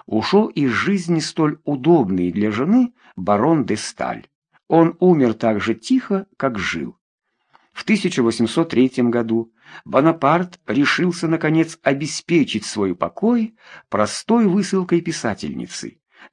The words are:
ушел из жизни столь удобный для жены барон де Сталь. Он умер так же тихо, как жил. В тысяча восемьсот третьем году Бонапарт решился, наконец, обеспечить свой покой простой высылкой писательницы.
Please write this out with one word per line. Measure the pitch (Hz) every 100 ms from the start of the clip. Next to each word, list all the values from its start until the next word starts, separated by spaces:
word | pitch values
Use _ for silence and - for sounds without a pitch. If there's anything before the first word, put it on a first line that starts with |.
| -
ушел | 110 110 202 220
из | - 135
жизни | 107 170 196 170 165
столь | 147 - 151 147 -
удобный | 139 143 170 101 92 90
для | 101 107
жены | 104 151 247 240 _ _ -
барон | 90 104 139 165 120
де | 107
Сталь. | - - - - - _ _ _ -
Он | 165 170 -
умер | 180 165 123 110
так | 113 104
же | 104 113
тихо, | - 254 - 196 190 -
как | 135 110
жил. | 87 82 65 - _ _ _ _ _ _ _
В | -
тысяча | - 208 180 156
восемьсот | 117 113 113 165 165
третьем | 120 127 - 120
году | 120 113 113 113 _ - -
Бонапарт | - 127 156 165 139 170 180 - -
решился, | 120 143 - 180 170 165
наконец, | 160 156 160 160 -
обеспечить | - 139 147 - - 165 120 107 -
свой | 107 98 87
покой | 85 - 220 240 220 _ - - -
простой | 98 - - - 233 208
высылкой | 196 - 190 180 170
писательницы. | 170 156 113 95 76 62 60 - - - _ _ -